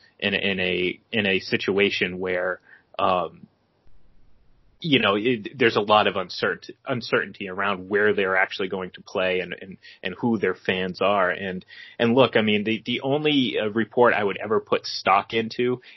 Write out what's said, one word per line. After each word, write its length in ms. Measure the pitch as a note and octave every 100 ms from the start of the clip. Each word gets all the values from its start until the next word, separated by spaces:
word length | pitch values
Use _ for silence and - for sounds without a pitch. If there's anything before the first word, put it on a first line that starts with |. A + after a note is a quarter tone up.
| _ _
in, 160 | G2+
in 260 | G2 G2+ F#2+
a, 400 | F#2 F2+ F2+ - _
in 140 | A2+ G2+
a 120 | F#2+
situation 800 | - A#2 - F#2+ G2+ - F#2 F2+
where, 420 | F#2 F2+ F2+ F2+ _ - _ -
um, 480 | F#2+ F#2 E2 E2 - _ _ _ - - - - - - _ _ _ _
you 160 | E3+ B2+
know, 160 | G#2+
it, 440 | G#2 A#2 A#2 G2 C3
there's 180 | A#2 A#2
a 40 |
lot 260 | G#2 G#2+ G2+
of 80 | F#2+
uncertain-, 580 | F#2 - G#2 F2+ - - -
uncertainty 640 | A#2+ A2+ A#2+ F2+ - G2
around 400 | F#2 G2+ F#2 F#2+
where 240 | G2+ G#2
they're 240 | G2+ F#2+ F#2
actually 320 | G2 - F#2+
going 220 | F#2+ F#2
to 100 | -
play 400 | - G2+ F#2 F#2
and, 140 | F2 -
and, 200 | F#2+ - - -
and 120 | G2 F2+
who 180 | A#2+ A2
their 180 | F#2+
fans 460 | - - F#2 F#2 F2
are. 300 | G2 G2+ F#2
And, 340 | F2 F#2+ F#2 - - - -
and 160 | A#2+
look, 220 | B2+ C3 A#2
I 60 |
mean, 220 | G#2+ G#2
the, 180 | G#2 A2
the 160 | - B2
only, 560 | C3+ D3 D3+ C#3+ A#2+ E2
uh, 120 | G#2+
report 420 | A2 G#2+ - A#2+
I 100 | G#2
would 140 | G2+ F#2
ever 240 | G#2 G#2+
put 240 | - -
stock 480 | - - F#2+ G2 -
into 480 | A2+ A2+ - B2 B2 -